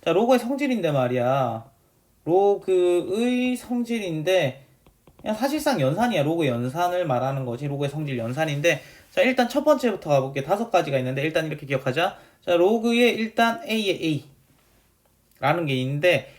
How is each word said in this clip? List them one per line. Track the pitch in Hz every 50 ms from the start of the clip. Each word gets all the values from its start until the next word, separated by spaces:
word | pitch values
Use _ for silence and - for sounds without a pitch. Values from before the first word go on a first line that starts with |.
| -
자, | 165 165
로그의 | 185 233 233 262 240
성질인데 | 226 240 285 262 294 269 254 220 165 160
말이야. | 143 135 127 120 123 123 120 123 135 139 131 120 110 110 - - _ _ _ _ _ _ _ _ _ _ _
로그의 | 151 170 190 202 202 202 196 - 185 185 180 180 180 175 175 - - 185 214 240 247 247 247 247 254 247
성질인데 | 233 - - 247 240 240 226 233 226 208 180 160 156 147 175 190 180 156 131 - - - _ _ _ _ - _ _ _ - _ -
그냥 | - - 220
사실상 | 220 240 277 294 302 294 302 262 175
연산이야. | 135 131 156 190 233 247 214 165
로그 | 139 147 165 170 160
연산을 | 131 120 117 120 127 127 170 180 180 180 180 180 156
말하는 | 127 120 123 135 139 135 131
거지. | 120 117 123 147 147
로그의 | 143 139 143 139
성질 | 143 156 156 143 131 120
연산인데, | 110 117 127 147 160 156 147 143 147 170 156 143 - - - - - _
자, | - - 190
일단 | 254 254 - 240 233
첫 | - 294 294
번째부터 | 302 294 254 254 233 196 - - 151
가볼게. | 147 139 131 135 143 175 -
다섯 | - 190 208 226 -
가지가 | - 175 156 156 139 131
있는데 | 127 127 135 - 139
일단 | 160 156 170 160 156
이렇게 | 151 147 151
기억하자. | 131 139 127 - 135 123 156 175 196 - - - - _ _ _
자, | 185 175
로그의 | 170 175 196 220 233 214 233 233 240 247 233 -
일단 | - 226 220 - - 233 233 226 226 - -
A의 | 226 220 214 190 165 - 170 160 151 127 - - - _ _ _ _ _ _ _ _ _ _ _ _ _ _ _ _ _ _ _ _ _
A라는 | 127 139 160 175 165
게 | 147 135
있는데, | 127 127 131 143 147 160 180 165 - - - -